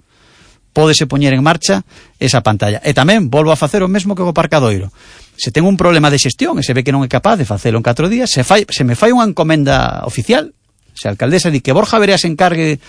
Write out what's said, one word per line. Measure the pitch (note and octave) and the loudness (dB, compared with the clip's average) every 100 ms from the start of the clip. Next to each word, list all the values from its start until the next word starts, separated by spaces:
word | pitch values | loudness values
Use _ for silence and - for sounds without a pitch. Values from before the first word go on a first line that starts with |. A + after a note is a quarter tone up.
| _ _ _ _ _ _ _ | _ _ _ _ _ _ _
pódese | D3 D#3 D3 C#3+ | 0 2 2 0
poñer | C#3+ C#3+ | 0 2
en | C3 | 2
marcha | D3 E3+ - G3 - - - _ | 2 0 0 -2 -4 -18 -20 _
esa | B2+ B2+ | -2 0
pantalla. | A2 G#2 G#2 G#2 | 0 0 -2 -2
E | D3+ C3+ | -2 0
tamén | C#3+ A3+ C#3+ | 2 2 2
volvo | C#3+ D#3 | 2 2
a | D#3 | 2
facer | D3 G3+ F#3 | 0 0 0
o | |
mesmo | G3 G3 F#3+ | -2 -2 -2
que | F3+ | -2
co | |
aparcadoiro. | E3 D#3+ D#3+ A#2+ G2 G2 - - - - - | 0 0 2 2 -2 -6 -14 -20 -20 -20 -10
Se | - | -4
ten | D#3 | 0
un | F3+ F#3 | 2 2
problema | F3 E3 D3 | 2 4 2
de | C#3 | 2
xestión | B2+ - E4 - | 0 -2 -4 -2
e | C3 | -2
se | |
ve | B2+ | -2
que | B2+ | 0
non | C#3 C3 | -2 0
é | |
capaz | B2 - C#3 | 0 0 0
de | A2 | -2
facelo | G2+ - A2+ | -2 -2 0
en | A#2 | -2
catro | A#2 F3 | 0 0
días, | A#3 B3 | -2 -2
se | C#3+ | -2
fai, | - G#3 G3+ | 0 0 -2
se | - | -2
me | B2+ A#2+ | -2 2
fai | A#3 | 2
unha | B3 | 2
encomenda | A3 E3+ D#3+ D#3 C#3 C3 B2 G1+ | 0 0 0 0 2 0 -2 -4
oficial, | - - - B3+ E4+ - _ _ _ | -8 -6 0 -2 -2 -14 _ _ _
se | - G#2 | -10 -8
a | |
alcaldesa | G2+ B2+ F3 F3 | -4 0 0 0
di | C#3+ | -2
que | C#3 | 0
Borja | D3 G#3+ A3+ | 0 2 2
Verea | G3+ F#3 | 2 2
se | F3+ | -2
encargue | D3 F3+ E3 D#3 C#3 | 0 0 2 -2 -4